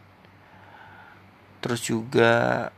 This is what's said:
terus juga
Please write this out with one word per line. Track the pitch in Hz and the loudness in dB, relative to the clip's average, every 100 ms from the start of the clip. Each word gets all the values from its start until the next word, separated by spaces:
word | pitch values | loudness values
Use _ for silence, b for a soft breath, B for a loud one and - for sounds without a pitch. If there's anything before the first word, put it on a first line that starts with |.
| - - - - B B B B B B B B B - - - | -20 -20 -20 -20 B B B B B B B B B -20 -20 -10
terus | - 120 | -6 -6
juga | - 117 117 123 117 117 120 123 - | -4 -6 -2 2 4 4 2 -2 -6